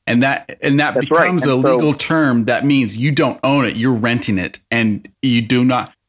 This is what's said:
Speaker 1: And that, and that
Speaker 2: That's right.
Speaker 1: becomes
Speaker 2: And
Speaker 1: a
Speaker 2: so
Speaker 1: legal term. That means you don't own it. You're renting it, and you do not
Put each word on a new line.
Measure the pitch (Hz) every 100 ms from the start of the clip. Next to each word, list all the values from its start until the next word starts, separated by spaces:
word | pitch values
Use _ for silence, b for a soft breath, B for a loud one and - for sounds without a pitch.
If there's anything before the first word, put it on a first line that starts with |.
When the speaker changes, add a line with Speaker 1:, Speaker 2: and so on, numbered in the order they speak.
Speaker 1:
And | - 120
that, | 135 135 - -
and | 143 143
that | 147
Speaker 2:
That's | 127 120
right. | 160
Speaker 1:
becomes | 170 180 143
Speaker 2:
And |
Speaker 1:
a | 131
Speaker 2:
so | 135
Speaker 1:
legal | 127 151
term. | 143 - 160 147 120 110
That | 120 143
means | 139 113 107
you | 143
don't | 135 135 -
own | 135 143 117
it. | 110
You're | 127
renting | 117 117 120 - 98
it, | 87 - -
and | 117 113 101 - -
you | 135 117
do | 113 127
not | 127 123 - _